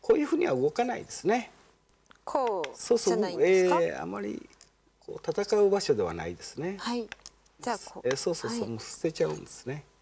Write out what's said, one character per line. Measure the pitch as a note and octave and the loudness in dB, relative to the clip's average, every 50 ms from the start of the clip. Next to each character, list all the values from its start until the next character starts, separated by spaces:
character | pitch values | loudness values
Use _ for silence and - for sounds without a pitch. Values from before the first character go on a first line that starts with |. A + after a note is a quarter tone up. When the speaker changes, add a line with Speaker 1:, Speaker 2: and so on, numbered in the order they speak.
Speaker 1:
こ | - - A4+ | 6 4 4
う | D#4+ | 4
い | D4 | 4
う | |
ふ | - E4 | 2 2
う | |
に | D4+ - | 2 2
は | - C3+ | 2 2
動 | B2+ C3 D3+ | 2 2 0
か | - - A#3+ | 2 0 -2
な | B3+ A#3 | -2 -2
い | - - | -6 -8
で | - | -10
す | - - - | -12 -4 0
ね。 | F#3 A3 B3 A#3 - - - - _ _ _ _ - _ _ _ _ - _ _ | 2 2 2 0 -4 -16 -20 -20 _ _ _ _ -20 _ _ _ _ -20 _ _
Speaker 2:
こ | - - D4 C4 A#3 G#3 F#3 D#3 | -2 -2 0 0 0 0 -2 -4
う | C3+ - | -6 -8
Speaker 1:
そ | - - - B3 | -8 2 2 2
う | |
そ | A3+ - G3+ | 4 4 4
う。 | F3 | 2
Speaker 2:
じ | F#3 | 2
ゃ | |
な | G#3 F3+ | 2 -2
い | F3 | 2
ん | - | 2
で | C#3+ F3 F#3+ F#3 F#3 | 4 6 6 6 6
す | F3+ | 6
か？ | F3 E3+ | 4 4
Speaker 1:
え | E3+ - - | 2 0 -2
ー、 | - | -6
あ | E3 | -8
ま | F3 G3 G#3 | -6 -6 -6
り、 | G3+ G#3 - - - - - _ - _ _ _ _ _ _ _ | -6 -8 -8 -10 -12 -16 -20 _ -20 _ _ _ _ _ _ _
こ | _ - - - - | _ -14 -14 -8 -6
う、 | - | -4
戦 | D#3 - G3+ - - G#3 | -2 -2 0 2 4 6
う | G#3 G3 | 6 6
場 | G3 G3+ | 4 2
所 | F#3+ - C#3+ | 4 2 2
で | G#2 F#2+ | 2 2
は | E2+ E2 | 0 -2
な | E2+ D#2+ | -4 -6
い | E2+ F2 | -6 -8
で | E2 - | -8 -12
す | - - | -14 -10
ね。 | - D3+ F3+ G3+ | -6 -6 -6 -6
Speaker 2:
は | G3 F#3+ A#3 A#3+ | -6 -6 -4 -4
い。 | A#3+ A3+ G#3+ - _ - - _ _ _ _ _ _ | -4 -4 -6 -12 _ -18 -20 _ _ _ _ _ _
じ | - B3 | -6 -6
ゃ | A3+ | -6
あ、 | G3 | -6
こ | - - - F#3 - | -8 -14 -16 -6 -2
う。 | |
Speaker 1:
え | B2 | -2
ー、 | C3+ | -2
そ | - - F#3 | 0 -2 -2
う | E3+ | -4
そ | - - - | -2 -4 -4
う | |
そ | A#3 | -4
う。 | A#3+ | -4
Speaker 2:
は | G#3+ | -4
い。 | - | -4
Speaker 1:
も | A#2 | -6
う | A2 | -8
捨 | - - - - | -10 -10 -12 -4
て | - E3 D#3+ | -4 -4 0
ち | - - | 0 -2
ゃ | |
う | D#3 - | -2 -2
ん | - | -6
で | - | -10
す | - - - - | -14 -16 -12 -10
ね。 | - - D3+ - _ _ _ | -10 -10 -10 -10 _ _ _